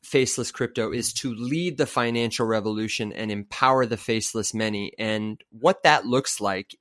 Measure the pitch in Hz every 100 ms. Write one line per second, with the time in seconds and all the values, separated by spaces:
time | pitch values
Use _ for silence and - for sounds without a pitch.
0 | - 139 131 - 120 - 120 - 110 78
1 | 110 - 131 110 123 156 180 143 139 -
2 | 120 117 117 - 117 110 104 107 110 -
3 | 107 - 107 104 104 - 131 131 123 110
4 | - 113 104 113 104 110 110 104 101 -
5 | 110 107 107 107 _ 113 143 190 165 147
6 | 104 123 139 - 101 95 101 -